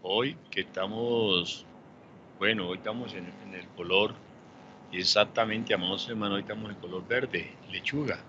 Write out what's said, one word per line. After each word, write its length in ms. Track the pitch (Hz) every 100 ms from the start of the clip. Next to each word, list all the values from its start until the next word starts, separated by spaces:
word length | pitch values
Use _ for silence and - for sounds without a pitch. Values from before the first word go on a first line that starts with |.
Hoy 320 | 92 104 135 160 -
que 120 | 98
estamos, 1000 | 90 92 98 110 120 117 107 90 87 - - - - - - - - -
bueno, 260 | 101 110 90
hoy 120 | 92
estamos 360 | 107 113 117
en, 180 | 98 87 92 101
en 80 |
el 140 | 92 92
color, 480 | - 87 95 107 110 - - - - - - -
exactamente, 800 | 90 92 104 107 - 110 110 110
amados 360 | 101 92 95 -
hermanos, 260 | 110 101
hoy 80 | 98
estamos 280 | - 107 107
en 40 | 101
color 280 | 87 92 90
verde, 460 | 120 131 85 - - -
lechuga. 480 | - - 139 135 87